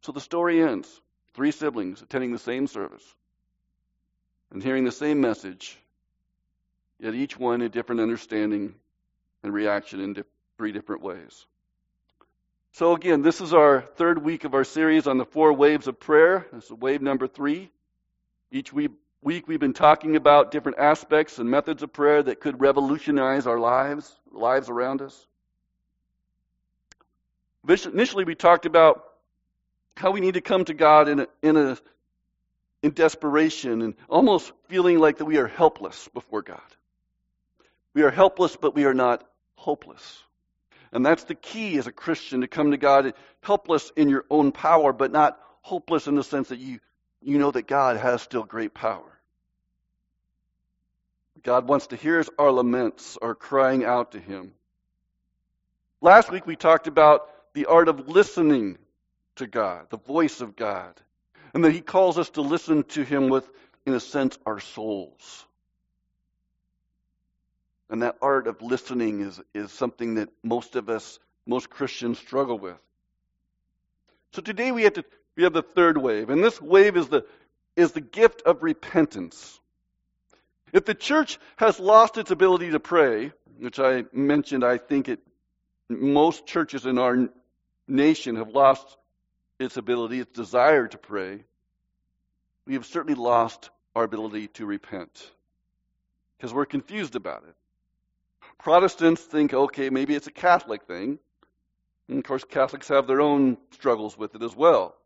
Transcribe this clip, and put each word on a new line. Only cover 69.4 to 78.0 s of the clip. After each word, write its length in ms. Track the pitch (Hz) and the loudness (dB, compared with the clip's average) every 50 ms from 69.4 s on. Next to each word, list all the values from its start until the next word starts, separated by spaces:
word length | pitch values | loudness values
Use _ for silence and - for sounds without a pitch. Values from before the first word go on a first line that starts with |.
| 95 _ _ | -20 _ _
is 160 | 104 104 98 | -12 -12 -12
something 460 | - - 135 120 - _ 120 117 113 | -8 -8 -8 -8 -6 _ -8 -6 -4
that 120 | 110 107 - _ _ _ | -6 -6 -8 _ _ _
most 320 | 113 117 120 117 - - | -6 -6 -6 -6 -8 -10
of 160 | 127 110 101 | -10 -6 -6
us, 300 | 117 110 - - - _ _ _ _ _ _ | -8 -8 -8 -14 -20 _ _ _ _ _ _
most 240 | - 120 127 120 - | -6 -6 -6 -6 -8
Christians 480 | - - 143 127 - - 123 120 117 - | -10 -10 -8 -8 -8 -8 -8 -8 -8 -8
struggle 400 | - - - 131 139 127 120 107 | -10 -8 -4 -4 -4 -4 -4 -8
with. 220 | 95 92 87 80 _ _ _ _ _ _ _ _ _ _ _ _ _ _ _ _ _ _ _ _ _ _ _ _ _ _ _ _ _ _ _ | -8 -14 -18 -18 _ _ _ _ _ _ _ _ _ _ _ _ _ _ _ _ _ _ _ _ _ _ _ _ _ _ _ _ _ _ _
So 100 | - 175 | -14 -12
today 300 | 220 214 190 240 262 254 | -10 -8 -4 -4 -4 -2
we 100 | 233 226 | 2 2
have 120 | 208 202 | 2 2
to, 100 | 180 156 _ _ _ _ _ _ | 2 -12 _ _ _ _ _ _
we 80 | - 170 | 2 2
have 80 | 180 156 | 2 2
the 100 | 165 151 | 0 -6
third 360 | - _ 185 175 170 160 151 | -2 _ 4 4 4 4 2
wave, 320 | 131 131 110 107 107 107 | 0 0 -2 -2 -2 -2
and 120 | 135 156 185 | 0 2 2
this 180 | 233 - - | 2 0 -2
wave 360 | - 151 180 196 196 208 190 | -4 4 6 6 6 6 4
is 100 | 175 165 | 0 -2
the, 180 | 123 151 135 - - _ _ _ _ _ _ _ _ _ | 0 -2 -2 -2 -2 _ _ _ _ _ _ _ _ _
is 160 | - 175 156 - | 2 2 2 2
the 80 | 160 | -6